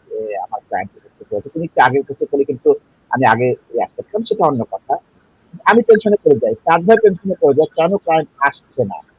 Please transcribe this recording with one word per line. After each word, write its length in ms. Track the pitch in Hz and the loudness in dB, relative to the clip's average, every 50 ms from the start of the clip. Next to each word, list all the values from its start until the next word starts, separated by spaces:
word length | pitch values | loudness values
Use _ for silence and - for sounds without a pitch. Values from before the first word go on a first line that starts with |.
| _ _ | _ _
এ, 260 | - 107 110 107 104 | -10 -10 -8 -8 -8
আমার 240 | 95 90 - 110 107 - | -10 -10 -10 -12 -14 -12
ক্লায়েন্ট 300 | _ 107 95 - 98 - | _ -8 -8 -8 -10 -14
উপস্থিত 300 | - _ _ _ _ - _ 107 | -20 _ _ _ _ -14 _ -8
হয়েছে, 160 | 104 - 139 | -8 -8 -8
তিনি 160 | - 160 170 | -8 -8 -8
একটু 160 | - - - | -6 0 2
আগে 180 | 131 120 123 139 | 2 2 2 0
উপস্থিত 300 | 135 - 139 - 151 - - | -4 -4 -8 -8 -6 -4 -2
হলে 100 | 143 139 | -2 -2
কিন্তু 300 | - 139 123 - 151 139 - - _ _ _ _ _ | -2 -4 -2 0 0 0 0 -2 _ _ _ _ _
আমি 160 | - 123 131 | -2 0 2
আগে 240 | 110 113 113 127 123 123 - _ _ - 117 104 | 2 2 2 0 -2 -2 -4 _ _ -6 -6 -6
আসতে 200 | - _ - - | -6 _ -16 -18
পারতাম, 220 | - - 302 233 | -8 -8 -8 -4
সেটা 200 | - - - 185 | -4 -2 0 0
অন্য 200 | 156 143 120 - - | 0 0 0 -4 -6
কথা। 260 | - 98 - - 139 - - _ _ _ _ _ _ _ _ _ - 175 - | -10 -14 -6 -6 -6 -6 -6 _ _ _ _ _ _ _ _ _ -20 -4 0
আমি 180 | - 214 233 240 | 2 2 2 6
টেনশনে 340 | - 226 - - 214 208 - - | 4 4 4 4 0 0 2 2
পড়ে 120 | 156 143 | 2 2
যাই, 180 | 120 117 110 113 | 2 0 -2 -4
তাজ 320 | - _ - 165 170 170 | -2 _ 0 0 2 4
ভাই 100 | 190 226 214 220 | 4 4 4 4
টেনশনে 320 | 208 190 170 - 190 185 - | 2 2 0 -4 -6 -4 0
পড়ে 140 | 170 147 139 | 2 2 4
যায়, 120 | 131 156 147 - | 2 0 0 0
কেন 200 | - 160 175 202 | -2 0 0 0
ক্লায়েন্ট 320 | 202 - 170 160 160 151 - _ _ | -2 -2 0 0 0 -2 -2 _ _
আসছে 460 | 139 143 - - - _ _ - 120 | -2 -2 -2 -4 -14 _ _ -6 -6
না। 180 | 98 87 78 - _ _ | -6 -6 -12 -16 _ _